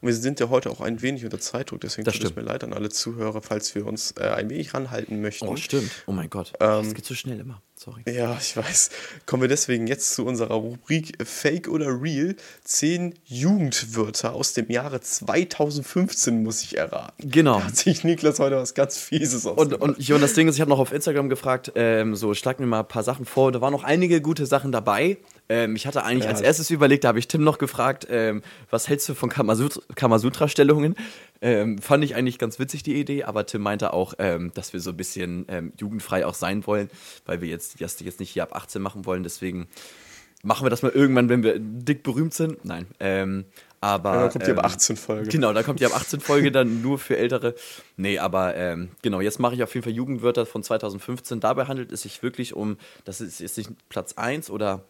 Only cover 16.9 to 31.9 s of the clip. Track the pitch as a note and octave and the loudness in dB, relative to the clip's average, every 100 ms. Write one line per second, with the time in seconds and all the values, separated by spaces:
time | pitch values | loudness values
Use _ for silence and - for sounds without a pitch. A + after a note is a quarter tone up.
16.9 | - - - D3 C3 D#3 A2 F#2 A2+ - | -4 -10 -12 0 4 6 4 2 0 2
17.9 | F3 E3+ E3 D3+ D3+ C#3 C3+ B2 - C#3 | 2 2 2 2 4 2 2 -2 0 0
18.9 | - - D#3 D3+ B2 A2 F2 D3+ C#3+ D3 | 0 -2 0 0 -2 -2 2 2 4 0
19.9 | C#3+ C3+ D3 C#3+ D#3+ D#3+ C#3+ D3+ C#3 B2+ | 0 4 6 6 6 4 4 4 4 4
20.9 | D3 D3 D3 C#3+ B2+ C3+ B2+ - - A#2 | 0 0 0 0 0 0 0 0 2 4
21.9 | A2+ A2 G#2+ G#2+ G#2+ - C3 C3 A2 G#2+ | 4 2 0 0 0 0 -2 0 0 0
22.9 | A#2 G#2+ C3+ B2+ - C3 B2 B2+ C#3 C3 | -2 -2 -2 -2 4 4 4 0 0 2
23.9 | D#3+ F3+ E3+ D3 D#3+ C#3+ C#3 C3+ A#2+ G#2+ | 2 4 4 2 0 2 2 2 0 2
24.9 | G2+ D#3 G3 - - _ A2+ A2+ A2 C3+ | 2 2 0 -8 -20 _ 2 2 0 -2
25.9 | C#3 G#2 B2+ A2 G#2+ G#2+ D#3 D#3 E3 C#3+ | -2 0 0 0 2 4 4 2 4 6
26.9 | C#3 C3+ A2 A#2 D#3+ D3+ D3 C#3 - B2 | 8 6 4 2 2 2 2 -2 0 0
27.9 | C3+ - A#2+ A2+ G#2+ - - - A#2 - | 0 -2 0 0 -2 -8 -20 -4 -4 0
28.9 | D3 - C#3+ B2 C#3 A2+ A2 C3+ - - | -2 -2 -2 -2 0 2 2 2 -2 -12
29.9 | - B2+ A2+ A#2+ C#3 D3 - C#3+ D3+ D3+ | 0 6 6 4 2 0 6 6 8 4
30.9 | F#3 A3+ - - _ A#2 A2+ G#2+ G#2 - | 0 -6 -14 -20 _ 2 2 2 -2 4